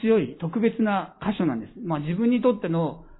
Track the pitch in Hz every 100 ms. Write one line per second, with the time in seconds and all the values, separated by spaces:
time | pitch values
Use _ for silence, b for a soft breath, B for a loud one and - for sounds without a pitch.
0 | 220 220 123 - 165 226 226 226 214 196
1 | 156 - 202 208 165 117 - - 202 151
2 | 147 180 233 247 247 - 175 165 160 -
3 | b